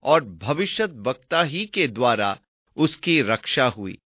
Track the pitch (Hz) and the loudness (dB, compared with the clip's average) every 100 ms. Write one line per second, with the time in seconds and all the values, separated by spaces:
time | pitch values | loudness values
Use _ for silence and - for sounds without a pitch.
0 | 123 160 123 85 98 147 190 - 220 143 | 4 2 2 -10 -4 -2 -2 -2 -4 -4
1 | 104 131 _ 165 165 156 208 202 156 107 | -4 -6 _ 0 0 -2 -6 -2 -2 2
2 | 123 113 101 98 _ _ _ - 151 - | 2 4 0 -2 _ _ _ 0 0 0
3 | - 165 107 110 - - 127 110 98 92 | 0 0 2 -2 -2 0 0 0 -10 -10